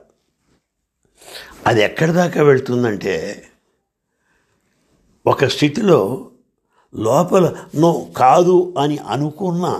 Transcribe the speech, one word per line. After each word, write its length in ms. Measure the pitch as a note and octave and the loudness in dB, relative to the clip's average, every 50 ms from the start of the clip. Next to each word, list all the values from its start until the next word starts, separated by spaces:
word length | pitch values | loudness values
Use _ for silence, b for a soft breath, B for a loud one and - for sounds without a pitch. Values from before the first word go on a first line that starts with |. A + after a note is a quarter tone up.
| _ _ _ _ _ _ _ _ _ _ _ _ _ _ _ _ _ _ _ _ _ _ _ B B B B B B B B B - | _ _ _ _ _ _ _ _ _ _ _ _ _ _ _ _ _ _ _ _ _ _ _ B B B B B B B B B -2
అది 140 | - A#2+ G#2+ | 0 2 2
ఎక్కడి 300 | G#2 - - - D#3+ E3 | 2 0 0 -2 -2 0
దాకా 280 | E3 F3+ F3 E3+ F3 E3 | 2 0 0 0 0 2
వెళ్తుందంటే, 720 | D3+ D3 C3+ B2+ C3 - B2 B2 A#2+ A2+ G2+ F2+ F2 G2 F2+ D#2+ E2 G2+ G#2 - - - _ _ _ _ _ _ _ _ _ _ _ _ _ _ _ _ _ _ _ _ _ _ _ _ _ _ _ _ _ _ _ _ _ _ - | 4 4 4 4 2 -2 -2 0 0 -2 -2 -4 -4 -4 -4 -4 -6 -8 -12 -14 -18 -20 _ _ _ _ _ _ _ _ _ _ _ _ _ _ _ _ _ _ _ _ _ _ _ _ _ _ _ _ _ _ _ _ _ _ -4
ఒక 180 | A#2+ - - C#3 | -2 0 0 0
స్థితిలో 560 | - - - D3 D3 D3 A#3 A3 - D#3+ A#2 F#2+ G2+ C3 - - - _ _ _ _ _ _ _ _ _ _ _ _ - | -2 0 0 -2 -2 -2 0 2 2 2 2 2 0 -6 -8 -12 -16 _ _ _ _ _ _ _ _ _ _ _ _ -10
లోపల 520 | G2 G#2+ A2 B2+ D#3+ F3 F3 G3+ F#3+ E3+ C#3 - B B B - | -6 -2 0 0 0 2 2 2 2 2 2 -2 B B B -2
no, 160 | C#3+ D#3+ E3+ D3+ B2+ - - | 0 2 2 2 0 -4 -6
కాదు 600 | - - B2+ C3 D3+ F3 F3+ F3+ F#3 E3+ - - - C3 | -2 2 4 4 6 4 4 4 4 2 2 0 -2 -2
అని 200 | C#3+ D3 D3 C#3+ | -2 -2 -2 -4
అనుకున్న 680 | - G2 A2 C3+ D3 D3+ D3 - G3 F3+ E3+ F3 F3+ C#3+ G#2 - | -6 -6 -6 -4 -4 -6 -6 -6 -6 -6 -4 -4 -4 -4 -6 -6